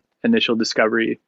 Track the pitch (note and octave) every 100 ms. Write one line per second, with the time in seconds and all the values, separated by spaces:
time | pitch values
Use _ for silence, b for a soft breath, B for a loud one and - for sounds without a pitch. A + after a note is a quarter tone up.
0 | _ _ A#2 A#2 - A2+ G#2+ - A2 A2+
1 | A2+ A#2